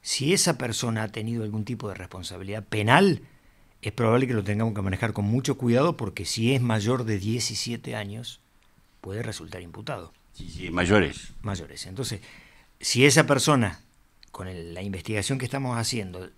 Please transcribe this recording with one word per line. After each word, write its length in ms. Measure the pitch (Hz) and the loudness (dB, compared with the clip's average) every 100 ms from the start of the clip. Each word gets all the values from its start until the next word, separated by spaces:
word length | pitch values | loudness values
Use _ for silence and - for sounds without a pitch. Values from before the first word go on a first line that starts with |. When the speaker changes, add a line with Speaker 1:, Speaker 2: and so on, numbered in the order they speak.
Speaker 1:
si 320 | - - 135 | -6 -2 2
esa 240 | 190 180 123 | 2 2 0
persona 460 | 127 110 120 110 | -2 -2 -2 -2
ha 40 | 110 | -4
tenido 340 | 113 107 117 | -6 -4 -4
algún 220 | 107 107 | -4 -4
tipo 240 | 101 120 104 | -4 -6 -8
de 60 | |
responsabilidad 680 | 92 92 92 87 90 95 104 | -8 -12 -12 -12 -10 -8 -8
penal, 580 | - 107 104 143 196 131 - - _ _ - _ | -2 2 6 8 8 4 -4 -20 _ _ -20 _
es 100 | 107 | -8
probable 340 | - 113 120 127 | 0 4 4 4
que 80 | |
lo 80 | 117 | 0
tengamos 320 | 98 104 113 | 0 0 0
que 60 | 104 | -2
manejar 280 | 95 95 113 | -2 -2 -2
con 140 | 107 | -2
mucho 320 | 101 120 147 131 | 0 2 0 0
cuidado 400 | 120 120 165 160 | 2 4 4 0
porque 260 | 104 - | -6 -6
si 280 | 90 113 113 | -6 0 2
es 80 | 135 | 2
mayor 420 | 120 110 104 127 | 2 2 2 0
de 140 | 113 101 | 0 -2
diecisiete 800 | 101 117 110 110 - 117 - | 0 -2 -2 -4 -6 -8 -8
años, 440 | 113 101 107 120 - _ _ _ _ _ _ | -8 -8 -10 -12 -16 _ _ _ _ _ _
puede 240 | - 104 | -10 -8
resultar 400 | 113 101 82 90 | -6 -8 -12 -14
imputado. 500 | 87 92 104 117 82 _ _ | -14 -14 -10 -10 -12 _ _
Speaker 2:
Sí, 140 | - - | -16 -14
sí, 220 | 82 87 | -10 -4
mayores. 600 | 87 87 104 76 - - - | 0 6 6 6 -2 -14 -8
Speaker 1:
Mayores. 460 | 104 92 73 71 87 | -6 -6 -8 -14 -12
Entonces, 340 | 95 123 104 - - - - _ _ | -8 -6 -8 -12 -20 -20 -20 _ _
si 260 | - 117 | -2 6
esa 200 | 143 135 | 8 8
persona, 540 | 131 135 156 139 104 - _ _ _ _ - | 6 4 4 4 2 -2 _ _ _ _ -20
con 160 | - 92 | -12 -10
el, 280 | 90 82 | -10 -10
la 80 | 85 | -8
investigación 560 | 101 95 95 107 98 135 | -6 -6 -4 -2 -2 -2
que 60 | |
estamos 340 | 127 139 131 117 | -2 -4 -2 -2
haciendo 500 | 113 120 95 90 92 | -2 -4 -6 -10 -14